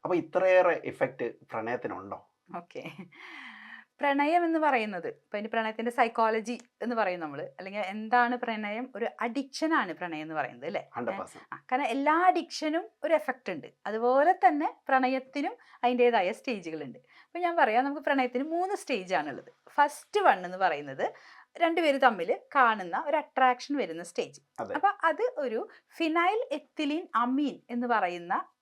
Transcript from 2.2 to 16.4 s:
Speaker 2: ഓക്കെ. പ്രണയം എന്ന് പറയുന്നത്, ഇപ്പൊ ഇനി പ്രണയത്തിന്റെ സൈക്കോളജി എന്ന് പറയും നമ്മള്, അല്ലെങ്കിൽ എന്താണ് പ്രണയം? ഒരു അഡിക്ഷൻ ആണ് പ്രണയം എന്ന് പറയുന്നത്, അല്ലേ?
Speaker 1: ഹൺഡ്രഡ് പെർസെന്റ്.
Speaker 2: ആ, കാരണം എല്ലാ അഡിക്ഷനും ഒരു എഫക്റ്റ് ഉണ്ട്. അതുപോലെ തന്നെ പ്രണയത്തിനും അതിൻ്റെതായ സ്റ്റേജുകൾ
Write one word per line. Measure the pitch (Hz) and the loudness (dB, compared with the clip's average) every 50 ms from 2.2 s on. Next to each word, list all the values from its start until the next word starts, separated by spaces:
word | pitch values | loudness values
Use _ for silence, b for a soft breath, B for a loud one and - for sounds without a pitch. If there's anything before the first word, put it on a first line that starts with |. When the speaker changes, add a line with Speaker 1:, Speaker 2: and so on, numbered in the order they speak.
| _ _ _ _ _ _ - | _ _ _ _ _ _ -14
Speaker 2:
ഓക്കെ. | 175 175 _ - - - 160 - - 175 - B B B B B B 262 240 220 B 214 220 B B B B _ _ | -14 -14 _ -16 -14 -14 -14 -16 -16 -20 -20 B B B B B B -18 -18 -20 B -20 -20 B B B B _ _
പ്രണയം | 285 285 277 277 285 294 330 349 349 | 0 2 4 4 4 4 4 4 4
എന്ന് | 330 330 320 | 4 2 4
പറയുന്നത്, | 311 294 262 240 214 214 196 175 165 | 4 4 4 2 0 -2 -4 -6 -6
ഇപ്പൊ | 131 - _ _ _ - | -6 -8 _ _ _ -8
ഇനി | 208 214 | -6 -6
പ്രണയത്തിന്റെ | 220 226 226 220 220 220 220 240 240 | -2 -2 -2 -2 -2 -4 -2 -4 -2
സൈക്കോളജി | 240 - 247 233 226 - 226 220 226 220 208 214 247 - - _ _ _ | 2 2 0 2 4 2 2 2 2 0 -2 -4 -8 -10 -12 _ _ _
എന്ന് | 208 240 240 | -6 -4 -2
പറയും | 226 208 185 180 175 | 0 0 0 -2 -4
നമ്മള്, | 165 151 143 143 170 - _ - | -6 -8 -8 -8 -10 -10 _ -14
അല്ലെങ്കിൽ | 185 196 196 208 | -14 -10 -8 -8
എന്താണ് | 196 185 196 214 220 220 247 247 240 240 247 | -8 -6 -8 -10 -4 2 4 4 4 4 0
പ്രണയം? | 247 247 233 220 214 214 208 208 226 254 262 - | -2 -4 -6 -4 -4 -4 -6 -6 -6 -8 -8 -6
ഒരു | - 233 - - - | -6 -6 -6 -4 -4
അഡിക്ഷൻ | 220 240 226 285 269 277 - - 311 311 330 | -6 -4 -4 -6 -6 -6 -6 -4 -2 0 0
ആണ് | 285 220 180 156 | 0 0 -2 -6
പ്രണയം | - 180 170 160 156 | -8 -8 -8 -6 -8
എന്ന് | 156 160 160 | -8 -6 -4
പറയുന്നത്, | 156 135 120 120 120 131 | -4 -4 -4 -6 -10 -10
അല്ലേ? | 170 202 156 - _ - | -6 -6 -6 -8 _ -8
Speaker 1:
ഹൺഡ്രഡ് | 123 123 113 98 | -6 -6 -4 -6
പെർസെന്റ്. | 98 92 - - - - _ - | -6 -10 -12 -14 -20 -16 _ -16
Speaker 2:
ആ, | - _ - | -16 _ -4
കാരണം | 254 262 285 | -4 -2 -2
എല്ലാ | 240 233 277 277 294 311 330 359 | -2 -2 0 2 2 4 6 6
അഡിക്ഷനും | 370 359 349 - - - - 311 311 302 330 403 - _ _ - | 6 4 4 -4 -6 -10 -6 -4 -2 -2 -4 -6 -8 _ _ 0
ഒരു | 311 330 | 0 0
എഫക്റ്റ് | 302 302 - 247 254 _ 214 | 0 0 -4 -8 -6 _ -8
ഉണ്ട്. | 180 147 - - _ _ _ | -8 -8 -10 -16 _ _ _
അതുപോലെ | 196 214 220 233 240 254 269 294 349 370 359 392 | -6 -4 0 2 4 4 6 4 4 4 6 4
തന്നെ | 359 302 285 311 403 - _ _ | 4 4 4 -2 -2 -4 _ _
പ്രണയത്തിനും | - 269 262 262 254 262 262 262 262 - 285 285 381 494 B B B B B - | 2 2 2 2 2 0 -2 -6 -6 -6 -6 -6 -6 -8 B B B B B 0
അതിൻ്റെതായ | 240 254 247 247 240 233 214 180 180 | 0 4 6 4 6 6 4 2 0
സ്റ്റേജുകൾ | 220 - | -2 -4